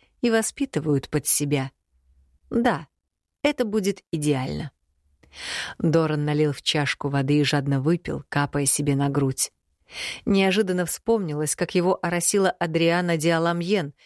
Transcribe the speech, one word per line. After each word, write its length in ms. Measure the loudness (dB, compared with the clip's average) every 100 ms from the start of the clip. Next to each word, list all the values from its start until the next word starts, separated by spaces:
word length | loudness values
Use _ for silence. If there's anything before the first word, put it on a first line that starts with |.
| _ _
и 80 | 0
воспитывают 800 | 2 0 -4 -4 -4 0 0 0
под 180 | -4 0
себя. 440 | 0 0 0 -2 -8 _ _ _ _ _ _ -4
Да, 380 | 0 2 0 -4 _ _ _ _ _
это 220 | -2 -2 -2
будет 360 | -2 -2 -4 -6
идеально. 600 | -4 0 0 -2 -6 -8 -12 _ _ _ _ _ -16 -10 -8 -10 -2
Доран 480 | 2 4 2 0 0
налил 280 | 0 0
в 80 | -2
чашку 480 | -2 -2 -2 -4 -2
воды 300 | 0 2 2
и 40 |
жадно 380 | 2 2 0 0
выпил, 420 | 2 0 -2 -8 -4
капая 360 | -2 -2 -2 0
себе 300 | 0 0 0
на 140 | 0
грудь. 420 | 2 0 0 -6 _ _ _ _ -14 -12 -6 0
Неожиданно 600 | 2 4 2 0 0 -2
вспомнилось, 720 | -4 0 0 0 -4 -4 -2
как 200 | -2 0
его 240 | 2 0
оросила 480 | 0 -2 0 2 2
Адриана 680 | 0 -2 2 2 2 2 0
Диаламьен, 760 | 2 2 2 0 0 -2 -2 -8